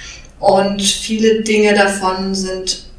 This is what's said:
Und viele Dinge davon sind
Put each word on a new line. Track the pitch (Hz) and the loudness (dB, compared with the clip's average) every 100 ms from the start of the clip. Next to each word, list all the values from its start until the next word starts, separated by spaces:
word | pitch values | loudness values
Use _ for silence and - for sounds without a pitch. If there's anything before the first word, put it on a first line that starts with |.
| - - - - | -16 -18 -20 -4
Und | 196 190 202 202 | 2 2 2 0
viele | 196 - - 220 220 220 | -2 -2 -4 0 2 2
Dinge | 220 214 208 | 2 2 4
davon | 202 196 196 185 190 190 | 4 2 0 -2 -4 -4
sind | 190 185 190 190 - - | -4 -4 -6 -6 -8 -10